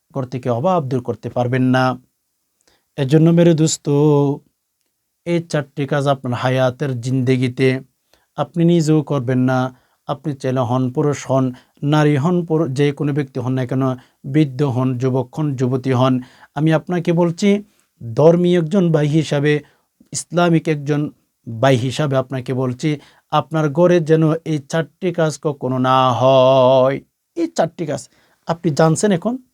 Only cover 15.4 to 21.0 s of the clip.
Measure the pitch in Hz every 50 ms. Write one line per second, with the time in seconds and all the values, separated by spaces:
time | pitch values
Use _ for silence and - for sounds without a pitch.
15.4 | 156 147 139 123 131 123 131 123 123 131 131 120 131 131 127 127 127 - _ _
16.4 | - _ - 143 151 160 160 151 156 - 180 175 165 180 170 165 180 175 165 170
17.4 | 208 202 202 202 202 _ _ _ _ _ _ - 113 117 113 120 143 165 170 175
18.4 | 175 175 175 180 165 151 180 202 180 170 160 156 147 151 143 160 151 - 165 143
19.4 | 143 151 147 147 147 _ _ _ _ _ _ _ _ _ - - - - - 170
20.4 | 175 175 170 160 160 165 156 147 139 139 151 147